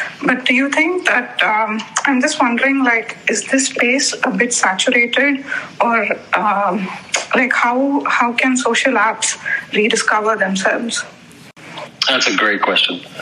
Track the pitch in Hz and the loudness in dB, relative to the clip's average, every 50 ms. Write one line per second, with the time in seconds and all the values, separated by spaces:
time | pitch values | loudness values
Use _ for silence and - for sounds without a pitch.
0 | - - - - 285 277 262 254 254 - 254 254 277 277 - 311 311 339 359 359 | -2 -6 -8 -4 0 0 0 2 2 2 2 2 2 2 2 2 2 2 0 0
1 | - - 202 247 247 - - - 233 220 214 214 220 214 214 220 - - - - | 0 2 0 0 0 -2 -4 -2 0 0 2 0 0 0 -2 -4 -6 -4 -6 -2
2 | - 277 269 247 269 302 - - 277 240 240 233 262 269 277 277 262 240 233 226 | 0 2 2 2 2 0 0 2 0 0 2 2 2 2 2 2 2 2 2 0
3 | 220 - - - - - 226 214 - - - 269 262 - - - 240 240 247 285 | -2 -6 -12 -6 -4 -2 -2 -2 -2 0 0 0 0 0 0 0 0 2 2 2
4 | 285 - - - - 254 202 185 240 240 - - - 196 190 190 - 262 254 247 | 0 -2 -2 -2 -4 -2 0 0 0 0 0 0 0 0 0 0 0 2 2 2
5 | 240 233 - - 262 294 277 269 - - - - - - - - - 233 233 226 | 2 2 2 2 2 2 2 -2 -4 -6 -8 -8 -8 -10 -2 0 0 2 2 0
6 | 208 208 - - - - - - - 208 196 202 202 196 180 214 185 185 - - | 0 -2 -4 -6 -4 -4 -2 0 0 0 0 2 0 0 0 0 -4 -4 -8 -12
7 | - - - - - - - 233 254 247 - - - 240 247 254 269 285 277 285 | -10 -6 -6 -6 -4 0 0 0 2 2 2 2 2 2 2 2 2 2 0 0
8 | 285 - - - 247 240 240 - - 262 254 247 - 233 226 220 - 269 247 208 | 0 0 0 2 2 2 2 2 2 2 2 2 2 2 0 2 2 2 2 4
9 | 208 226 208 - - - - - - - - - - - - 208 214 226 226 214 | 2 2 0 -2 -4 -4 -4 -6 -4 -4 -4 -4 -4 -2 0 0 2 2 2 0
10 | - - 214 214 208 214 220 202 196 190 196 190 - 226 196 - 233 226 - - | 2 2 2 2 2 2 0 2 0 0 0 0 0 0 0 0 -2 -4 -6 -6
11 | - - - - - - - - - - - - - - - - - - - - | -8 -10 -14 -20 -20 -20 -20 -20 -20 -20 -20 -20 -18 -16 -14 -14 -14 -14 -8 -4
12 | - - - - - - - - 110 107 101 95 - 101 92 90 - - 90 87 | -2 0 0 0 0 0 0 2 2 2 0 0 0 0 2 2 0 0 -2 -6
13 | - - - - | -10 -14 -14 -12